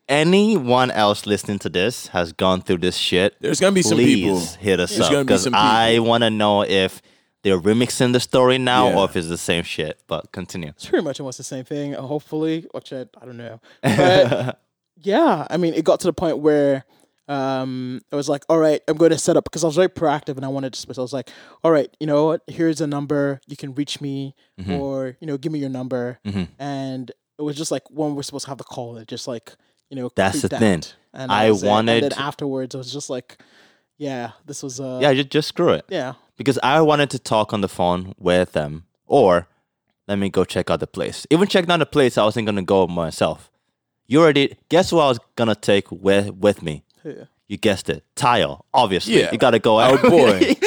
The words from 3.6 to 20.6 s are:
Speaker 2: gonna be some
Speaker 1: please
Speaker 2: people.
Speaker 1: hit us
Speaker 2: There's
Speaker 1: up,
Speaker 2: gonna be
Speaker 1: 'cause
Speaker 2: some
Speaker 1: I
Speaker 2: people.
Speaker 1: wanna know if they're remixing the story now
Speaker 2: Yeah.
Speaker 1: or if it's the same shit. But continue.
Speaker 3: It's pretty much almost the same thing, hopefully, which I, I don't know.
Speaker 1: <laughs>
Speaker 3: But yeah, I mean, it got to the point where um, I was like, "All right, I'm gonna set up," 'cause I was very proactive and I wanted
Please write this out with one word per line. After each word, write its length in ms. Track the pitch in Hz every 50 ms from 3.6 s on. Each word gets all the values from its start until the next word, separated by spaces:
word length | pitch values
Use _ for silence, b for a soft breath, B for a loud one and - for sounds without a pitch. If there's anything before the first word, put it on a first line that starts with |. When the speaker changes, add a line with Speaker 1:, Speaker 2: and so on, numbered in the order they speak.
Speaker 2:
gonna 120 | 185 196
be 100 | 196 185
some 160 | 147 110 160 120
Speaker 1:
please 180 | 120 147 131
Speaker 2:
people. 240 | 101 87 101 95 90 85 82 - -
Speaker 1:
hit 200 | 98 101 92 87
us 100 | 90 -
Speaker 2:
There's 160 | - - 92
Speaker 1:
up, 60 | 80
Speaker 2:
gonna 120 | - 143 135
be 40 | 127
Speaker 1:
'cause 140 | 101 92 92
Speaker 2:
some 100 | 127 120
Speaker 1:
I 380 | 101 107 107 107 113 117 113
Speaker 2:
people. 140 | 117 117 113
Speaker 1:
wanna 240 | 117 117 117 117 110
know 320 | 110 107 107 104 104 101 104
if 360 | - 95 95 95 92 - - - _ _ _ _ _ _ _
they're 160 | - 98 95 87
remixing 520 | 80 104 110 120 123 117 - - 131 123
the 80 | 123 123
story 380 | - - - 131 127 127 127 131
now 300 | 127 123 123 127 127 123
Speaker 2:
Yeah. 100 | - 98
Speaker 1:
or 60 | 95
if 100 | 92 -
it's 120 | 95 82 82
the 100 | 85 82
same 240 | - - 90 85 82
shit. 360 | - - - 78 76 73 _ _ -
But 240 | 82 80 - _
continue. 380 | - 95 87 - - 92 80 73
Speaker 3:
It's 160 | - - -
pretty 180 | - - - 175
much 140 | 143 131 -
almost 180 | 143 131 123 -
the 60 | 127
same 200 | - 147 131 127
thing, 280 | - 151 147 143 143 139
hopefully, 720 | - 135 131 151 151 - - 160 156 160 160 160 165 160 -
which 200 | - 117 - -
I, 140 | 143 131 123 - _ -
I 40 | -
don't 100 | 127 120
know. 240 | 117 120 110 110 - _ _
Speaker 1:
<laughs> 120 | _ _
Speaker 3:
But 760 | - 131 104 - 180 180 185 190 180 190 - - 123 131 - _ _ _ _ _ _ _ _ _
yeah, 440 | 160 196 202 285 339 285 190 151 135 -
I 60 | -
mean, 180 | 170 175 165 -
it 100 | 160 156
got 160 | 185 160 -
to 60 | - 175
the 40 |
point 260 | 147 - 180 165 131 135
where 460 | 151 156 151 147 143 139 135 135 - _ _ _ _ _ _ _ _ -
um, 680 | 143 139 131 135 135 131 131 131 127 127 127 127 127 120 - _
I 40 | 147
was 120 | 143 139 151
like, 160 | 143 139 - -
"All 100 | 165 160
right, 220 | 156 156 151 - - -
I'm 80 | 156
gonna 220 | 156 165 160 160 139
set 180 | - 175 160
up," 140 | - - -
'cause 140 | - 156 165
I 20 |
was 100 | 160 143
very 120 | 175 185 175
proactive 480 | - - 165 151 139 147 - - 135
and 80 | 131 135
I 40 | 135
wanted 260 | 139 139